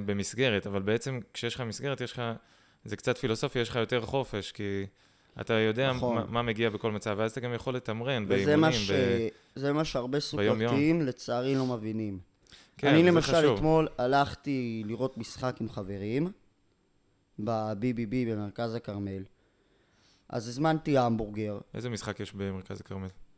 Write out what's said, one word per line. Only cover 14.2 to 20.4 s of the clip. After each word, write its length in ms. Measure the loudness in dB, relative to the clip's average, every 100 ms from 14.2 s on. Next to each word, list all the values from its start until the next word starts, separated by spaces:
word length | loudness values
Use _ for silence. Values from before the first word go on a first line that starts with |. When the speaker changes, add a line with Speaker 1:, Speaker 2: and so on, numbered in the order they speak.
| 2 -2 -4 -2 -2 -4 -4
Speaker 2:
לראות 320 | -2 -4 -4
משחק 380 | -10 -6 -4 -4
עם 80 | -6
חברים, 640 | -6 -8 -6 -2 -2 -2 -4 _ _ _ _ _ _ _ _ _ -8
ב-B 580 | -4 -2 -2 -2 -2 -2
B 20 |
B 320 | -2 -2 -2
במרכז 440 | -2 -4 -4 -6
הכרמל. 480 | -6 -6 -6 -4 -6 -10 _ _ _ _ _ _ _ _ _ -10
אז 200 | -8